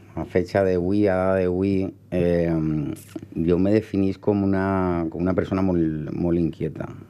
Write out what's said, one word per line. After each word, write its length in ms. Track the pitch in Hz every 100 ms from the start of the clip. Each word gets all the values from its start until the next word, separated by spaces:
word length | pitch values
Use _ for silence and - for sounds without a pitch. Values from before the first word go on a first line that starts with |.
| - -
a 80 | 76
fecha 380 | 92 87 101 95
d'avui, 380 | 90 90 104 101
a 80 |
data 300 | 92 95 95
d'avui, 420 | 90 90 98 95 95 - -
eh, 400 | 90 87 85 85 82 78 76 71 - - - - - 82
jo 120 | 87
me 80 | 98
definís 480 | 107 107 98 98 95
com 240 | - 101
una, 640 | 98 98 98 95 90 87 82
com 100 | 85
una 140 | 90 87
persona 240 | 80 95
molt, 480 | 95 87 80 78 73
molt 300 | 82 85 85
inquieta. 480 | 82 - 78 - - -